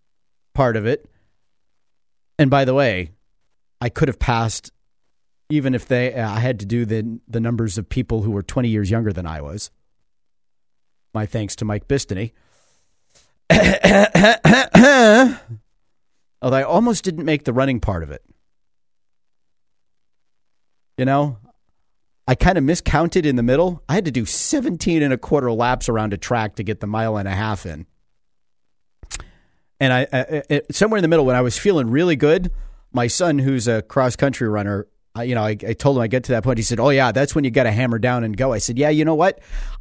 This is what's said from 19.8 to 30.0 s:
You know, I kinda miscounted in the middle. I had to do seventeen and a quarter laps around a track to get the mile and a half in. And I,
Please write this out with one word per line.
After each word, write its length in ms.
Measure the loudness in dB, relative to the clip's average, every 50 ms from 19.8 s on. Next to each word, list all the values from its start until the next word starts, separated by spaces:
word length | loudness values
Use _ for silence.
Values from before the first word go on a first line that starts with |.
| _ _ _ _ _ _ _ _ _ _ _ _ _ _ _ _ _ _ _ _ _ _ _
You 100 | -4 -2
know, 340 | 0 2 0 0 -2 -4 -8 -14 -20 _ _ _ _ _ _ _ _ _ _ _ _ _ _ _ -4
I 80 | -2
kinda 260 | 2 2 2 2 2
miscounted 640 | 2 0 0 -2 -2 0 0 0 0 0 0 0 0
in 100 | 0 0
the 60 | 0
middle. 400 | 2 2 2 2 2 0 -2 -6 -4 -2
I 60 | -2
had 100 | -2 -2
to 60 | -2
do 140 | -4 -4 -4
seventeen 760 | -4 -4 -6 -4 -4 -4 -2 -2 -4 -6 -4 -2 -2 0 0
and 100 | 0 0
a 60 | -2 -4
quarter 340 | -2 -2 -2 0 0 0
laps 380 | -2 0 0 0 -2 -2 -2 -4
around 240 | -2 -2 -2 -4 -4
a 40 | -6
track 380 | -6 -4 -2 -2 -2 -4 -6 -8
to 60 | -8
get 180 | -8 -8 -8
the 60 | -6 -6
mile 300 | -4 -4 -2 -2 -4 -4
and 100 | -4 -4
a 40 |
half 340 | -4 -4 -4 -4 -6 -6 -8
in. 220 | -10 -12 -14 -16 -18 _ _ _ _ _ _ _ _ _ _ _ _ _ _ _ _ _ _ _ _ _ _ -14 -12 -12 -12 -12 -16 -20 _ _ _ _ _ _ _ _ -2
And 140 | 0 0 2
I, 140 | 0